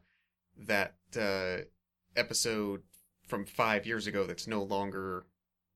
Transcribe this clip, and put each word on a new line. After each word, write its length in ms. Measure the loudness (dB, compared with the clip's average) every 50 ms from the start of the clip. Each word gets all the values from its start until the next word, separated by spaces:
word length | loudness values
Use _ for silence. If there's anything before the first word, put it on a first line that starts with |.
| -10 _ _ _ _ _ _ _ _ _ _ -10
that, 380 | -2 2 4 4 4 2 -2 _ _ _ -2 0
uh, 460 | 2 2 2 2 0 0 -2 -2 -4 -8 -14 _ _ _ _ _ _ _ 0 0
episode 640 | 0 0 0 0 0 2 0 0 0 -2 -4 -6 -8 _ -20 -20 _ _ _ _ _
from 200 | -6 -4 -4 -4
five 400 | -2 0 2 4 4 4 2 2
years 200 | 0 -2 -2 -2
ago 200 | 0 0 0 0
that's 220 | 0 -2 -6 -4 -2
no 160 | -2 -2 0
longer 640 | 0 0 0 0 0 -2 -4 -4 -4 -4 -6 -6 -10 _ _ _ _ _ _ _ _ _